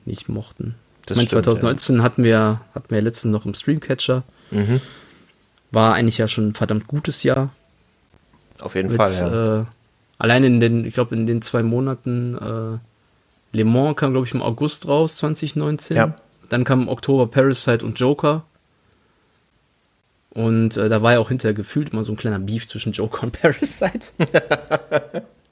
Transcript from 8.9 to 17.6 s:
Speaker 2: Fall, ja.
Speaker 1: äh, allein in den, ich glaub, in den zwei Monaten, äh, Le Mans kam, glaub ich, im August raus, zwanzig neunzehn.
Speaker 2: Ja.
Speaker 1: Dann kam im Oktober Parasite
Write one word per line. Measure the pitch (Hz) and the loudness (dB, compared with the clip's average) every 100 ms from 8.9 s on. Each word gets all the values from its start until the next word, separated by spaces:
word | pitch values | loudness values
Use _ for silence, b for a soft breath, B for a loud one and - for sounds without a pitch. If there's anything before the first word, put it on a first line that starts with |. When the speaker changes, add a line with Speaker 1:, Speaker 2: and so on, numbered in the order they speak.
| 117 | 2
Speaker 2:
Fall, | 101 | 2
ja. | 92 87 113 113 110 | 2 0 0 0 0
Speaker 1:
äh, | 113 - _ _ _ _ | -2 -10 _ _ _ _
allein | 113 127 | 2 4
in | 131 120 | 6 6
den, | 117 117 113 | 4 2 -2
ich | |
glaub, | 123 123 | -2 -2
in | 113 113 | -2 0
den | 117 | -2
zwei | - 123 | -2 0
Monaten, | 113 120 135 127 123 120 120 120 | 0 0 -2 -4 -4 -4 -4 -6
äh, | 113 113 113 113 - _ _ _ _ _ _ 110 | -8 -6 -6 -10 -12 _ _ _ _ _ _ 0
Le | 110 | 4
Mans | 123 147 147 | 4 2 2
kam, | 139 | 0
glaub | 131 127 | 0 0
ich, | |
im | 123 | -2
August | 117 113 151 - - | -4 -2 -4 -4 0
raus, | 143 160 - | 2 2 0
zwanzig | 151 156 151 147 | -4 -4 -4 -4
neunzehn. | 151 151 - 165 | -2 -4 -2 0
Speaker 2:
Ja. | 113 - _ _ _ | 0 -2 _ _ _
Speaker 1:
Dann | 120 | -2
kam | 123 131 | 2 2
im | 123 | 0
Oktober | 123 - 135 117 | -4 0 2 4
Parasite | 139 135 131 | 4 2 2